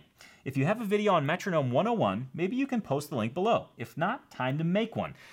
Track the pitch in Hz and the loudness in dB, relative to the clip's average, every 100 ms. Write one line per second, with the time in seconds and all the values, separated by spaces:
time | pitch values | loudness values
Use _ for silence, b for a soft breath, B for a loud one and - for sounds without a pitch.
0 | - _ B B 127 135 143 220 208 208 | -14 _ B B -6 0 0 0 0 2
1 | 208 175 139 175 202 160 127 127 208 226 | 4 4 2 -2 0 0 2 2 2 2
2 | 110 98 131 147 185 262 277 240 - 143 | 2 0 -4 -4 -2 0 0 -2 0 -2
3 | - 135 110 151 208 196 - - 117 - | -2 -2 -2 0 2 2 0 -12 -10 -4
4 | 180 269 - - 127 143 165 190 226 113 | -2 -2 -8 -4 -2 0 0 0 0 -4
5 | 80 - B | -6 -8 B